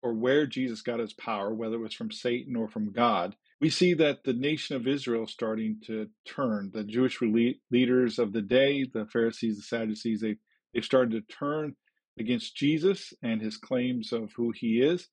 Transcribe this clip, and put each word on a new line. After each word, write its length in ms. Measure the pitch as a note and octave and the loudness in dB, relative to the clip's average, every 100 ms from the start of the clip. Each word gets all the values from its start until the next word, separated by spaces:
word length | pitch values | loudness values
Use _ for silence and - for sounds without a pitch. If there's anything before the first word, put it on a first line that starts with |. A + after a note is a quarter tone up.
or 100 | B2+ | -2
where 320 | A2+ B2 C#3+ D3 | 0 4 4 2
Jesus 360 | C3 B2+ A2 | -2 -4 -4
got 180 | - A#2 | -4 -4
his 120 | A2 | -4
power, 380 | - - G#2+ G2 | -8 -6 -2 -2
whether 220 | A2 A2+ | -4 -4
it 60 | A#2 | -4
was 120 | A2 | -6
from 200 | - A2+ | -8 -8
Satan 420 | - B2 A#2+ C3+ | -4 -2 -2 -2
or 140 | A#2+ A2 | -4 -4
from 240 | A#2 G#2 | -4 -4
God, 420 | G2+ A#2+ G2+ F2 - _ _ | 2 2 4 -2 -6 _ _
we 80 | D3+ | -2
see 240 | - F#3 | 4 4
that 280 | E3 D3+ C#3 | 6 4 2
the 120 | - | -2
nation 420 | A#2+ C#3 D#3 - C3+ | 0 0 -2 -4 -4
of 100 | A#2+ | 0
Israel 380 | C#3+ C3 A2+ | -2 0 -4
is 80 | A2 | -4
starting 460 | - A2 A2 A2 G#2+ - | -6 -4 -2 -2 -4 -6
to 200 | A2 G#2+ _ | -8 -8 _
turn. 460 | - - C3 G#2+ G2 | -14 -4 -2 0 -4
The 120 | A2 | -6
Jewish 340 | G#2 A2 B2+ - | -4 0 0 2
rele-, 400 | A#2+ A2 A#2 B2+ _ | 2 4 4 0 _
leaders 480 | A#2+ B2 B2+ B2 A2 | 2 4 4 4 2
of 120 | A2+ | -2
the 80 | A2 | 0
day, 440 | G2 B2 C#3 C#3+ | 2 4 4 2
the 220 | C3 A#2 G#2+ | -2 -4 -4
Pharisees, 500 | A#2+ A2+ A2+ A2+ G#2 | 0 0 0 -4 -4
the 60 | |
Sadducees, 580 | G#2 A#2 A2+ G#2+ A#2 G#2+ | -4 -4 -4 -4 -2 -2
they, 160 | A2 G#2 _ _ _ | -2 -4 _ _ _
they've 120 | A#2+ | -6
started 260 | - C3 B2 A2 G#2+ | 2 4 4 0 -6
to 80 | |
turn 400 | - C#3+ D#3 D3+ C3+ _ _ _ - | -8 -6 -4 -6 -10 _ _ _ -8
against 380 | A2+ A#2+ - | -2 -2 -4
Jesus 580 | - C#3 D#3 F3+ F#3+ - - | 0 2 4 2 0 -6 -8
and 220 | A#2+ A2 | -4 -2
his 140 | A2 G#2+ | -4 -8
claims 560 | - B2+ B2 B2 A2 | -4 -2 0 -2 -4
of 180 | A#2+ G#2+ - | -6 -6 -4
who 160 | A#2+ | -4
he 260 | A2 A#2 A2+ | -2 0 4
is 280 | C#3 F3 - | 4 2 -6